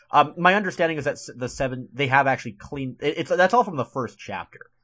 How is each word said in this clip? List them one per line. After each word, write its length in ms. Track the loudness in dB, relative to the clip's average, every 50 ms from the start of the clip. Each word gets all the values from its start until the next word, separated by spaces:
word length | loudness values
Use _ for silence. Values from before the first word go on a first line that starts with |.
| _ _
Um, 240 | 4 4 4 4 0
my 200 | 0 2 4 4
understanding 420 | 2 0 -2 0 0 0 0 0
is 60 | -2 -4
that 60 | -4 -4
s-, 160 | -6 -10 -16 -10
the 140 | -8 -8 -8
seven, 400 | -4 -4 -4 -4 -4 -8 -12 -10 -6
they 140 | -4 0
have 180 | 2 4 4 4
actually 280 | 4 2 -2 -4 -10 -14
cleaned, 420 | -14 -16 -14 -10 -8 -8 -8 -8 -4 -4
it, 160 | -2 -2 -2
it's, 100 | -2 0
that's 240 | 2 4 4 4 4
all 100 | 4 2
from 120 | 2 -2
the 80 | -6 -6
first 320 | -6 -6 -6 -8 -8 -10
chapter 440 | -14 -14 -12 -10 -10 -12 -14 -18 -20 -20 _ _ _